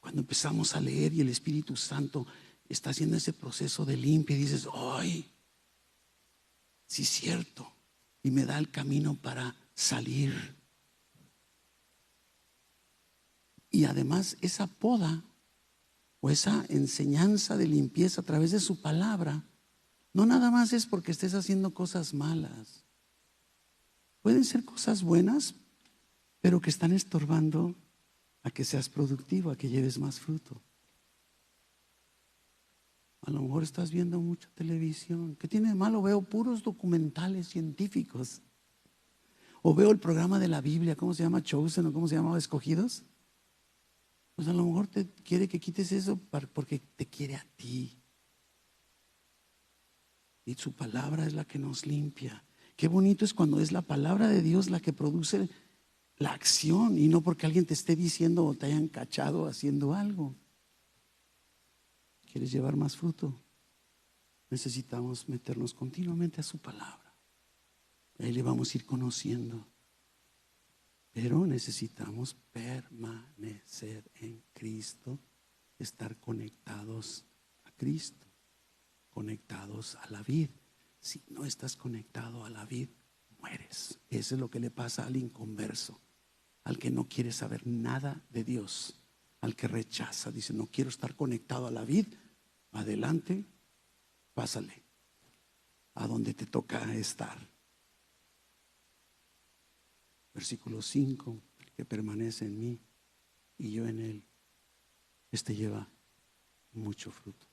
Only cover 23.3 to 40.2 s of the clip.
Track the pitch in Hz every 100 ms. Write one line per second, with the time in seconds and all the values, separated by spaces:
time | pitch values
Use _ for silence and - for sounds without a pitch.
23.3 | _ _ _ _ _ _ _ _ _ 208
24.3 | 247 254 240 - - - 220 175 170 190
25.3 | 277 - - _ _ _ _ _ _ _
26.3 | _ 180 175 160 151 165 185 185 160 147
27.3 | 160 156 151 170 175 _ _ _ _ _
28.3 | _ - - 131 139 127 - 143 135 -
29.3 | 185 170 131 135 127 131 127 139 131 -
30.3 | 156 - 120 _ _ _ _ _ _ _
31.3 | _ _ _ _ _ _ _ _ _ _
32.3 | _ _ _ _ _ _ _ _ _ -
33.3 | 143 135 139 160 - 170 165 175 175 170
34.3 | 170 - - 165 165 160 156 - 170 170
35.3 | 147 165 214 220 196 196 220 196 202 190
36.3 | 208 226 233 220 185 185 170 156 143 175
37.3 | 190 170 175 160 139 196 190 - 123 127
38.3 | - _ _ _ _ _ _ _ _ _
39.3 | _ - - 165 156 208 220 170 160